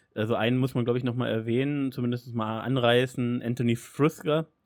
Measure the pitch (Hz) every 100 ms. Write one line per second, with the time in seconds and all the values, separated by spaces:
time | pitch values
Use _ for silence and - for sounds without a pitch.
0 | _ - 110 110 113 127 127 127 117 123
1 | 123 120 117 113 113 117 139 147 135 127
2 | 123 120 127 117 107 110 113 131 120 120
3 | 127 - 120 120 117 120 120 120 - -
4 | 147 - 160 151 160 _